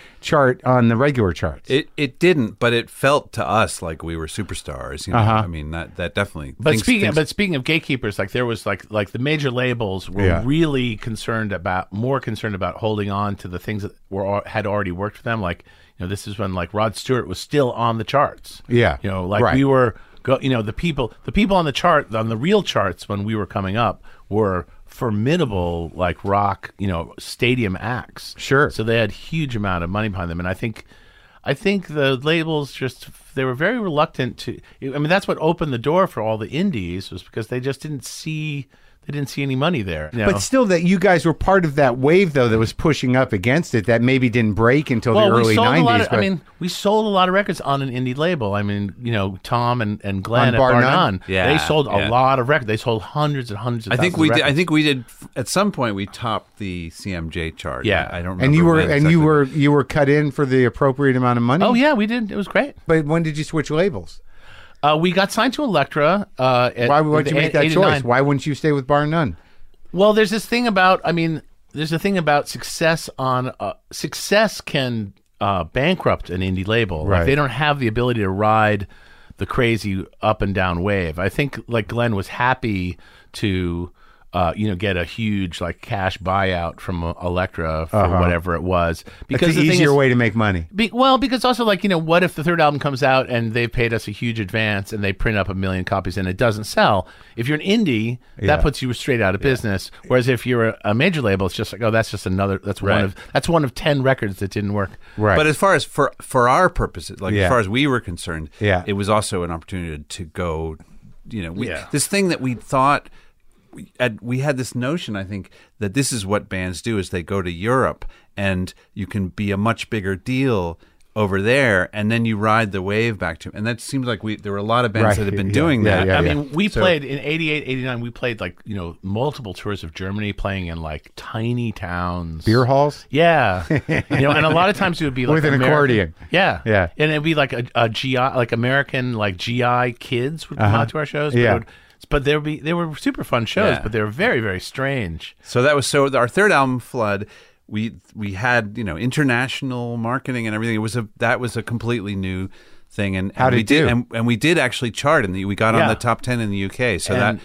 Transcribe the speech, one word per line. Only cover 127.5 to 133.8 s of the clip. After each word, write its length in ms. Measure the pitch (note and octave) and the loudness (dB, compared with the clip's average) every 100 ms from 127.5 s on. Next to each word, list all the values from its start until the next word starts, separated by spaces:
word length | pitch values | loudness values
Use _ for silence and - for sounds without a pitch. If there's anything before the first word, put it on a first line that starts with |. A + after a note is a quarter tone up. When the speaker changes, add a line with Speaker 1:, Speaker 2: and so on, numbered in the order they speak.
| D3+ - | -4 -4
Speaker 3:
eighty-nine, 340 | C3 B2+ A#2+ | -4 -4 -4
we 100 | A#2+ | -6
played, 300 | - B2+ G#2+ | -6 -4 -4
like, 180 | F2+ - | -6 -10
you 120 | - G#2 | -10 -8
know, 200 | E2+ - | -8 -8
multiple 520 | F#2+ G#2 C#3+ C#3+ G#2 | -6 -2 -2 -4 -10
tours 280 | F2+ G#2 G2+ | -8 -6 -6
of 100 | E2 | -8
Germany, 400 | - F#2+ G#2 G#2 | -10 -6 -4 -4
playing 340 | G2+ G2 G2 F2 | -4 -4 -4 -4
in, 120 | E2 | -6
like, 300 | D#2 D2+ - - | -8 -10 -12 -18
tiny 560 | - A2+ A#2 B2 A#2 | -12 -6 -2 -2 -4
towns. 720 | - F2 F2 F2+ F2 E2+ D#2+ | -6 -8 -4 -4 -4 -6 -4
Speaker 1:
Beer 200 | A2 A#2 B2 | 2 4 4
halls? 400 | C3+ D3 - - | 4 2 -2 -4
Speaker 3:
Yeah. 540 | C#3 E3+ D#3+ A2+ F#2 F2 | 2 4 6 4 0 0
Speaker 1:
<laughs> 220 | D3+ | -2